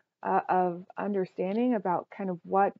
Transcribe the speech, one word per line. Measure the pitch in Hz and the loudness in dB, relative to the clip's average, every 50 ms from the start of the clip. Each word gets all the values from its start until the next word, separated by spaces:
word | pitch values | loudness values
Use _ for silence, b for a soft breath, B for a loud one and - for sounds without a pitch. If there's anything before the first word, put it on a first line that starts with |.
| b b _ _ - | b b _ _ -4
uh, | 190 190 185 - - | 0 0 0 2 2
of | 185 185 180 180 175 175 185 - - - | 2 2 2 2 0 -4 -10 -12 -8 -6
understanding | 190 202 202 196 185 - _ - 185 185 196 226 247 254 247 | -4 -2 0 -2 -2 -2 _ -4 -4 -2 0 0 0 2 0
about | 208 - 190 175 156 - - | 0 0 0 0 -2 -2 -6
kind | - - 202 190 | -8 -8 -6 -6
of | 180 170 - | -6 -6 -6
what | 180 190 196 196 180 - - | -2 2 2 2 2 0 -2